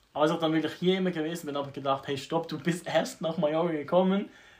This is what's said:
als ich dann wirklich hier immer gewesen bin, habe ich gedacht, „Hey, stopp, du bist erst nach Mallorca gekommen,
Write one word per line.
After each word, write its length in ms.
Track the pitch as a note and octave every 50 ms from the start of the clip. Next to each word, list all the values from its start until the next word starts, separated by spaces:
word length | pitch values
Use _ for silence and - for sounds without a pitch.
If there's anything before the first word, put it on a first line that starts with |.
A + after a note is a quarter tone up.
| _ _ -
als 160 | C#3 D3+ D#3
ich 80 | E3+ -
dann 140 | D#3+ D#3
wirklich 200 | D#3+ D#3+ D#3 D3+ -
hier 220 | - F3 F3+ F#3+
immer 140 | G3 F#3+ F3+
gewesen 360 | F3 E3 D3+ D#3+ F3 F3 D3+
bin, 100 | D3 C#3
habe 120 | C#3+ C#3 C#3
ich 60 | -
gedacht, 320 | C#3+ C3+ C#3 C3+ C3+ -
„Hey, 100 | - C#3+
stopp, 300 | C3 - - D3+ - - -
du 100 | D#3 D#3
bist 280 | - E3+ E3 - -
erst 340 | - C#3 D#3+ - - - -
nach 160 | E3+ D#3+ -
Mallorca 360 | - D#3 D3 D#3 D#3+ F3 E3+
gekommen, 580 | D#3+ D3+ C#3 C#3 F3 F3+ F#3 F#3 F#3+ G3+ A3 - - - - - -